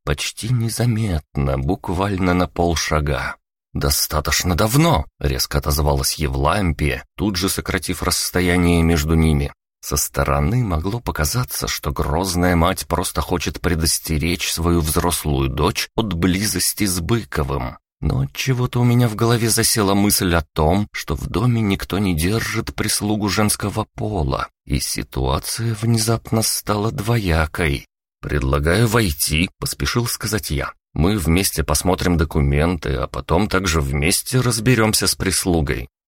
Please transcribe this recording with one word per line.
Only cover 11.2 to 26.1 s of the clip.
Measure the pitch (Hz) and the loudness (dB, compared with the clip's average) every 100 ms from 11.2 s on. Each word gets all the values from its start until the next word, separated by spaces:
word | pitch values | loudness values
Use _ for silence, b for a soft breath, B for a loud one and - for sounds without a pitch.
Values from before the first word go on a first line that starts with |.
| 76 120 123 - - | -2 -2 -4 -4 -6
что | - 82 | -6 -4
грозная | 69 78 76 95 85 90 87 | -4 -2 0 0 0 2 4
мать | 85 92 - | 2 0 -2
просто | 85 90 - | -2 -2 -4
хочет | 82 87 - - | -2 -2 -2 -4
предостеречь | 82 82 78 - - 80 80 85 - | -2 0 0 -2 -2 -2 0 -2 -4
свою | - 85 85 | -2 2 2
взрослую | 78 78 87 82 - 69 67 | 2 0 0 0 -2 0 0
дочь | 64 80 - - - | 0 0 0 -4 -4
от | 113 | -2
близости | 85 92 92 104 87 - - 107 | 0 2 2 0 -2 -2 -2 -2
с | 92 | -2
Быковым. | 82 117 98 - 69 69 64 - _ _ | -2 -2 -2 -4 -2 -2 -6 -10 _ _
Но | - 127 139 | -2 -2 -2
чего-то | - - 123 127 120 | -4 -4 -2 -2 2
у | |
меня | 123 120 123 | 2 4 2
в | 104 | 2
голове | 117 120 113 | 2 2 2
засела | 104 110 117 98 | 2 2 2 2
мысль | 101 101 - 95 | 4 4 2 2
о | 85 - | 2 0
том, | - 78 95 104 | 0 2 2 0
что | - - 69 | -6 -6 -6
в | 65 | -4
доме | - 123 117 | 0 2 2
никто | 107 98 - 87 | 2 0 -2 -2
не | 101 82 | 0 0
держит | 87 110 - 110 - | 0 0 -2 -4 -6
прислугу | - 104 - 104 107 101 | -4 -2 -2 0 0 0
женского | 92 104 - 104 101 107 - | 2 2 0 -2 -4 -6 -6
пола, | 107 104 71 64 - _ - | -4 -2 0 -2 -4 _ -4
и | 69 | -2
ситуация | - - - - 65 67 - - 117 107 | -2 -6 -6 -2 0 0 -2 -4 -4 -2
внезапно | 113 117 107 | 0 2 2